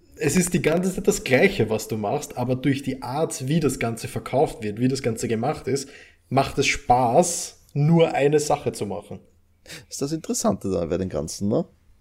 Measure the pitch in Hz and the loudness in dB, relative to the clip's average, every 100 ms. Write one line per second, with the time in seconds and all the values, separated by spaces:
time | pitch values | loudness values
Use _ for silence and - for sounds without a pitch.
0 | _ - 147 185 170 165 151 170 185 - | _ -4 0 2 2 2 2 2 0 0
1 | - - - 127 190 - 107 110 - 110 | 0 0 2 4 4 2 0 0 -4 -4
2 | 104 147 - - 123 127 147 131 135 127 | -2 -4 -6 -6 -2 0 0 0 -4 -8
3 | 120 143 165 - 131 160 143 - 117 110 | -6 -4 -4 -4 -2 2 2 0 -4 -6
4 | - 113 - 131 151 - 107 101 127 131 | -8 -8 -2 0 0 0 -8 0 0 0
5 | 123 110 117 113 127 160 - 135 - - | -4 -4 -2 -2 -2 -4 -4 -4 -4 -16
6 | - _ - 131 135 - 131 - - 123 | -20 _ -2 0 0 0 0 0 2 4
7 | 117 139 175 - - - _ 143 151 165 | 6 4 4 0 -8 -14 _ 0 4 6
8 | 165 135 143 151 147 143 - - 104 92 | 6 4 4 4 2 0 -2 -4 -6 -6
9 | - 98 _ _ _ _ - - - - | -10 -16 _ _ _ _ -20 -20 -14 -8
10 | 143 160 - 240 226 196 98 90 80 85 | -6 -6 -6 -2 0 -2 -2 -2 0 -2
11 | 92 - 78 - 101 135 196 _ _ _ | -2 -4 -6 -4 0 0 -2 _ _ _